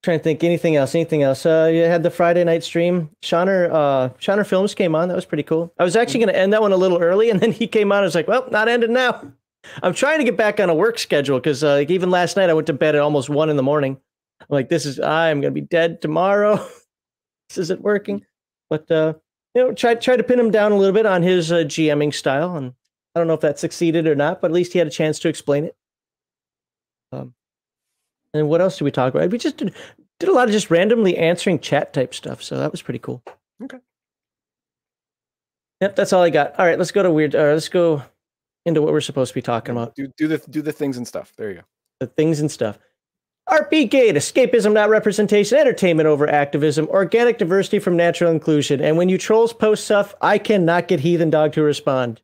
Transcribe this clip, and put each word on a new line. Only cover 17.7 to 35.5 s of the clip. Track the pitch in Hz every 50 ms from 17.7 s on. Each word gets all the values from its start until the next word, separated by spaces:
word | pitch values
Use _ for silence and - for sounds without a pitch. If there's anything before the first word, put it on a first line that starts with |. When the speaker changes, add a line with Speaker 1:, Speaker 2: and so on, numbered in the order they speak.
| 185 -
Speaker 1:
working." | - 202 208 196 202 - 202 208 - _ _ _ _ _ _ _ _ _
But, | 156 151 - _
uh, | 165 160 156 160 156 156 _ _ _ _ _ _ _
you | 240 254
know, | 254 247
try, | - - 240 233
try | 233 - - 254
to | 247
pin | - - 247 247
him | 240 226
down | 202 214 208 214
a | 208
little | 202 196 196 185
bit | 214 226
on | 214 190 180 170
his, | 185 185 180 165 156
uh, | 170 170 165
G | 147 - - 160 151
M | 147 147
ing | 147 147
style, | 143 - - 151 135 139 160 180 180
and | 156 135 123 127 _ _ _ _ _ _ _ _
I | 165
don't | 170
know | 165 160
if | 156
that | - 156 147 -
succeeded | - 156 - - 175 165 156 170 160
or | 160 147
not, | 139 143 151 180 -
but | - 170
at | 160
least | 175 180 175
he | - 180
had | 170
a | 151
chance | - - 165 156 151 -
to | - 170
explain | 151 - - - 143 143 156
it. | - - _ _ _ _ _ _ _ _ _ _ _ _ _ _ _ _ _ _ _ _ _ _ _ _ _ _ _
Um, | - 135 131 127 120 _ _ _ _ _ _ _ _ _ _ _ _ _ _ _ _ _ _ _
and | - 151 151 147
what | 156 170
else | 180 190 160 -
did | 156
we | 143
talk | 139 - 127 131
about? | 123 147 160 180
We | 208 240
just | - 302 262
did, | - 294 190 - - - - - _ _ _ _ _
did | 330 370
a |
lot | 392 254 247
of | 226
just | 208 214 - -
randomly | 165 170 185 214 240 233 214 190 175
answering | - 165 160 175 175 - 202 175 147
chat | - - - 143 - -
type | - 147 127 - -
stuff, | - - - 127 -
so | - - 143 131
that | 135 151
was | - -
pretty | - - 123 -
cool. | - - 127 123 _ - - _ _ _ _ _
Speaker 2:
Okay. | 226 269 - 254 _ _ _ _ _ _ _ _ _ _ _ _ _ _ _ _ _ _ _ _ _ _ _ _ _ _ _ _ _ _ _ _ _ _